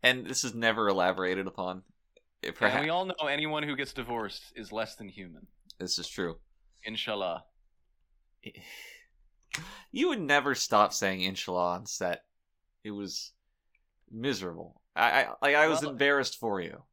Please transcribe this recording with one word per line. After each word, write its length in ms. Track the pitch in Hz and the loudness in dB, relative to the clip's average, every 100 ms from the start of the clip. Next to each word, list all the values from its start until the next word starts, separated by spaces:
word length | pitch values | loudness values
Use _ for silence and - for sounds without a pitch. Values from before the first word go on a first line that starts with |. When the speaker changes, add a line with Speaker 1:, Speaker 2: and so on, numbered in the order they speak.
Speaker 1:
And 240 | 127 127 92 | 4 2 -2
this 180 | - | -4
is 120 | 127 113 | -4 0
never 320 | 113 107 107 | 2 4 2
elaborated 580 | 95 90 92 92 92 95 | 4 4 2 0 0 -4
upon. 380 | - 92 92 - _ _ _ _ _ | -6 -6 -6 -14 _ _ _ _ _
It 60 | - | -10
Speaker 2:
And 80 | - | 2
Speaker 1:
perha- 240 | 110 131 | 2 2
Speaker 2:
we 60 | 156 | 0
all 160 | 170 190 | -2 -2
know 220 | 175 151 | -4 -2
anyone 340 | 143 156 151 | -2 -2 -2
who 120 | 147 139 | -2 -4
gets 160 | 139 | -6
divorced 600 | - 117 117 107 - - - | -8 -6 -4 -4 -8 -16 -16
is 160 | 104 | -10
less 240 | 107 110 - | -6 -6 -8
than 140 | 104 | -16
human. 380 | 95 92 78 - _ _ - | -14 -16 -16 -20 _ _ -12
Speaker 1:
This 220 | 92 - | -4 -4
is 80 | - | -4
true. 300 | - 90 82 _ _ _ _ | -4 -4 -4 _ _ _ _
Speaker 2:
Inshallah. 600 | 110 110 - 104 92 90 - _ _ _ _ _ _ _ _ _ | -10 -6 -4 -2 -2 -4 -10 _ _ _ _ _ _ _ _ _
Speaker 1:
<laughs> 100 | - - - - - - _ _ _ _ _ - - - - | -20 -18 -20 -18 -20 -20 _ _ _ _ _ -10 -10 -16 -12
You 180 | - 339 | 0 0
would 100 | 262 | 2
never 340 | 151 143 135 127 | 4 4 4 -2
stop 360 | - 107 104 | 4 6 6
saying 300 | - 98 95 | 4 0 0
inshallah 540 | 92 92 - 90 87 87 | -2 -4 -2 0 2 0
on 100 | - | -6
set. 400 | - 92 85 _ _ _ _ _ _ | -4 -2 -4 _ _ _ _ _ _
It 80 | 107 | -10
was 400 | 101 98 - - _ _ _ _ _ _ _ _ | -8 -8 -8 -12 _ _ _ _ _ _ _ _
miserable. 680 | 110 127 110 92 82 85 _ _ | -6 -4 -2 -4 -8 -14 _ _
I, 160 | - 117 123 | 2 4 6
I, 40 | - - | 2 2
like, 140 | 143 147 | 4 6
I 120 | 156 | 6
was 140 | 160 | 4
Speaker 2:
Well, 100 | 151 | -2
Speaker 1:
embarrassed 460 | 131 139 143 123 - | 2 4 4 2 -2
for 220 | 117 98 | -4 -2
you. 240 | 82 73 - | -4 -10 -20